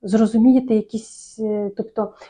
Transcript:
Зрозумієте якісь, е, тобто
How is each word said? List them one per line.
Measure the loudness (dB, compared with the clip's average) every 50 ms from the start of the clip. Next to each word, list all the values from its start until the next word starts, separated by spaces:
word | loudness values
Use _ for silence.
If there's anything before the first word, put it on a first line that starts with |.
| -8
Зрозумієте | -2 0 2 2 2 2 4 4 4 4 4 2 0 0
якісь, | -2 -2 -4 -8 -12 -12 -12 -20 -20 -20 -20 -14 -8
е, | -6 -6 -4 -4 -6 -6 -8
тобто | -8 -10 -10 -8 -8 -8 -8 -10 -16 -20 -20